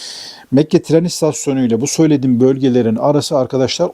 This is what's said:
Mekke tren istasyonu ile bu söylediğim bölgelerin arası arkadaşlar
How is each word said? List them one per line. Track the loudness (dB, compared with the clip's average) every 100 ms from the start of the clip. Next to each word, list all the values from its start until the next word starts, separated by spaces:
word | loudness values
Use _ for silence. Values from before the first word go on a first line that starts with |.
| -16 -16 -18 -18 -2
Mekke | 0 2 0
tren | 2 0
istasyonu | 0 -2 -4 -2 -4 0
ile | 0 0
bu | -2
söylediğim | 2 2 2 2 2
bölgelerin | 2 2 0 2 0 0
arası | 0 0 0 -2
arkadaşlar | -2 -2 -2 -2 -4